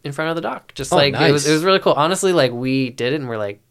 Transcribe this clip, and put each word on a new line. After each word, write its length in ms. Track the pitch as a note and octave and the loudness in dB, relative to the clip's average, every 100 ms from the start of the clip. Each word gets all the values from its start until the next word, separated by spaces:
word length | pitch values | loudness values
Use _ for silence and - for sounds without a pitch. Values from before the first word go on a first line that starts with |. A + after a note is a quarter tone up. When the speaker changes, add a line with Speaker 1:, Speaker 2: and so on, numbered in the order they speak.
Speaker 1:
in 80 | C#3+ | -10
front 160 | C#3 D#3+ | -6 -4
of 60 | E3 | -4
the 60 | |
dock. 320 | G#3+ - - | -6 -8 -12
Just 180 | - - | -12 0
Speaker 2:
Oh, 40 | F3+ | 2
Speaker 1:
like, 180 | C#3+ | 2
it 180 | B2 D#3+ | 2 2
was, 120 | C#3+ | 2
Speaker 2:
nice. 60 | C#3+ | 2
Speaker 1:
it 20 | |
was 100 | D#3 | 2
really 140 | F#3 F#3+ | 2 2
cool. 140 | - | 2
Honestly, 380 | C3+ D#3 F#3 F#3+ | 2 0 0 2
like, 160 | F3 C3 | 2 2
we 380 | A#2+ C3 C3+ B2+ | 0 -2 -2 -2
did 220 | B2 A#2+ | -4 -2
it 80 | D3+ | -2
and 80 | B2+ | -4
we're 100 | A2+ | -6
like 220 | G2+ G2+ _ | -6 -8 _